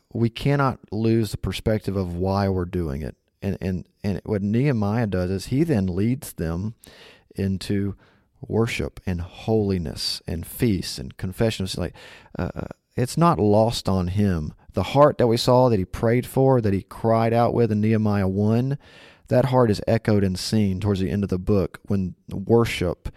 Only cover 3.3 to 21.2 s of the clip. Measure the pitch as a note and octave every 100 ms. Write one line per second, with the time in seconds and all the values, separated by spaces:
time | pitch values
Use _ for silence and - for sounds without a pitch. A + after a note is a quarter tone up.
3.3 | _ G2 - F#2+ F#2 - _ G#2 F2+ -
4.3 | G#2 G2+ A#2 C#3+ A#2+ G2+ A2+ G#2+ F#2 F2+
5.3 | F#2+ - B2+ E3+ A#2 F#2+ F2 A2+ C3+ -
6.3 | - E2 E2+ F2 - - - - - _
7.3 | - G2 F#2+ - G2+ G2+ - _ _ _
8.3 | - - G2+ A#2 - C#2+ - - F2 E2+
9.3 | - - A2 G2+ F#2 D#2 - - - -
10.3 | E2+ - - B2 F#2 - - B1+ - F#2
11.3 | - A2+ - F#2 - F2 - - - -
12.3 | - F2 - - - _ - B2 - E3+
13.3 | D3+ G#2 G#2 A2 - - F#2+ F2+ G2 G#2
14.3 | E2+ D2+ - - - F2+ C#3 D3 G#2+ A#2+
15.3 | A#2 - B2 B2+ G#2+ F#2 - A2+ B2 A#2+
16.3 | C3 C3+ B2+ G#2+ G2 - - A2+ A2+ A2+
17.3 | A#2 A#2+ - A2+ G#2 G#2+ A2 G#2+ G2+ F#2+
18.3 | F#2+ G#2+ A2+ C3+ C#3 - - - - -
19.3 | B2 B2 B2+ A#2 G2 - A2+ - G#2 F#2+
20.3 | F#2 - A2 G2+ F#2 G2+ F#2+ F#2+ G#2